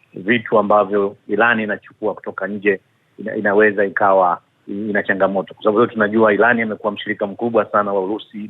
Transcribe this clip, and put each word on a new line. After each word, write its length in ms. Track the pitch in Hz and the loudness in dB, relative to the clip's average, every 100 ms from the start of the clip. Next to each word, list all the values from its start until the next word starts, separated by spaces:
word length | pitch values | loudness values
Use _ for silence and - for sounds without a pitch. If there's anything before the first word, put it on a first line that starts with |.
| _ | _
vitu 440 | - 92 120 113 110 | -12 -2 -2 2 2
ambavyo 580 | 101 104 98 104 101 104 - | 4 2 4 0 -2 -4 -6
Irani 340 | 101 117 113 | 0 2 2
inachukua 520 | 107 98 - _ 107 | -2 -6 -10 _ -6
kutoka 320 | 92 - 87 95 | -6 -10 -10 -8
nje 340 | 104 101 95 _ _ _ - | -2 -2 -2 _ _ _ -14
ina-, 180 | 101 107 | -8 -4
inaweza 480 | 104 101 107 101 | 0 4 4 2
ikawa 560 | 101 - 104 95 90 85 _ _ - | -2 0 2 4 4 0 _ _ -12
ina 340 | 101 110 101 | -8 -4 -4
changamoto. 520 | - 95 95 98 90 | -2 0 0 0 -6
Kwa 100 | - | -4
sababu 220 | 107 104 117 | 0 2 2
tunajua 460 | 113 104 107 110 | 2 0 4 2
Irani 280 | 101 117 120 | 4 2 2
imekuwa 300 | 110 101 107 | -2 -4 -6
mshirika 340 | 101 - 104 104 | -6 -10 -6 -6
mkubwa 380 | 98 117 113 | -4 -2 0
sana 280 | 104 107 101 | 0 0 0
wa 80 | 101 | -2
Urusi 340 | 92 107 - 104 104 | -2 -6 -10 -14 -6